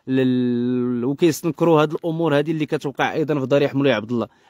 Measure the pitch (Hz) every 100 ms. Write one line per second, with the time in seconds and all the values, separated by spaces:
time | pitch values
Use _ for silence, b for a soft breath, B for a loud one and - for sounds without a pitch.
0 | - 131 131 127 123 120 123 123 123 123
1 | 120 143 175 143 170 - 170 156 151 165
2 | 175 160 165 143 147 160 151 151 147 127
3 | 131 117 147 151 127 143 139 135 139 110
4 | 107 120 104 b